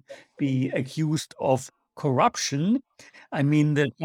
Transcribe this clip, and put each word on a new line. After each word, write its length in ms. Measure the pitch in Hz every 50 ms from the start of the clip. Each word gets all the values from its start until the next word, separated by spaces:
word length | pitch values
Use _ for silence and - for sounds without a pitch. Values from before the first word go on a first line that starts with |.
| - - - - - _ _ -
be 320 | 147 139 131 131 127 -
accused 640 | - 170 131 131 - 156 156 151 156 147 - - - -
of 320 | - - 131 127 135 - - _ _ _ _
corruption. 880 | - - 147 131 123 185 240 - - - - 143 143 160 196 233 269 - _ _ - - - - - - -
I 100 | - 160
mean, 320 | 139 143 151 151 147 151 147
the 160 | 143 147 135 - - 160